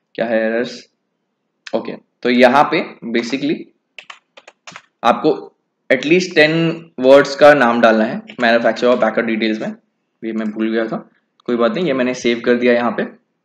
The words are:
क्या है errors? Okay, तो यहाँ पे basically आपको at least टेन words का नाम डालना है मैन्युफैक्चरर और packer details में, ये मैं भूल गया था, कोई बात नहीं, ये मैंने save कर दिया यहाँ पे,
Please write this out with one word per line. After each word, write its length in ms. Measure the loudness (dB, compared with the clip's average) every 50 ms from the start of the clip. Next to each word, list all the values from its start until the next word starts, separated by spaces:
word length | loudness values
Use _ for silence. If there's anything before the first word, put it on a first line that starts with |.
| _ _ _
क्या 100 | -8 -6
है 200 | -4 -2 -2 -2
errors? 380 | -2 -4 -4 -6 -6 -10 -16 -20 _ _ _ _ _ _ _ _ _ _ _ _ _ _ _ -12 -8 -8
Okay, 180 | -8 -8 -10 -14 -16 _ _ _ _
तो 80 | -4 0
यहाँ 420 | 4 4 6 6 6 4 2 2 0
पे 120 | -4 -4 -6 -12 -16 -10 -6 -4 -4
basically 360 | -4 -4 -6 -6 -4 -4 -6 -6 -8 -16 _ _ _ _ _ -20 -20 -20 -20 -20 _ _ _ -20 -20 -20 -20 _ _ -20 -20 -20 _ _ _ _ 0
आपको 500 | 0 0 2 2 0 0 -2 -4 -16 _ _ _ _ _ _ _ -2 -2
at 80 | 0
least 340 | 0 2 0 0 0 0 2
टेन 500 | 2 2 4 2 0 0 -2 -4 -6 -12 -16 _ 0
words 360 | 4 6 6 6 6 4 2
का 180 | 4 6 6 6
नाम 280 | 6 4 2 2 2
डालना 220 | 2 2 2 2 0
है 180 | -2 -4 -10 -14 -14 -8 -2
मैन्युफैक्चरर 480 | 0 0 2 2 0 -2 -2 0 0 0
और 80 | 0
packer 280 | 2 0 -2 -2 -2 -2
details 360 | -2 -2 -2 -2 -2 -4 -4
में, 140 | -6 -10 -12 -14 _ _ _ _ _ _ _ _ -12
ये 100 | -10 -8
मैं 180 | -8 -8 -8
भूल 200 | -6 -6 -4 -4
गया 140 | -4 -4 -4
था, 240 | -6 -8 -10 -12 _ _ _ _ _ _ _ _
कोई 100 | -4 -2
बात 200 | 0 0 0 -2
नहीं, 100 | -2 -4
ये 80 | -2 -2
मैंने 200 | -2 -2 -4 -4
save 280 | -4 -2 -2 -2 -2 0
कर 80 | 0 0
दिया 200 | 2 2 2 2
यहाँ 180 | 0 0 -4
पे, 120 | -4 -6 -8 -10 -12 _ _ _ _ _